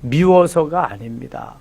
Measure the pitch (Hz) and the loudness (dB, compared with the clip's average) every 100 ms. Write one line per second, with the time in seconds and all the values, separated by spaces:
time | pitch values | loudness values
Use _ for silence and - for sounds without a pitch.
0 | 127 139 185 185 175 170 156 170 143 101 | -2 0 4 6 4 2 -2 -2 -4 -6
1 | 113 117 127 - - - | -14 -14 -14 -14 -16 -18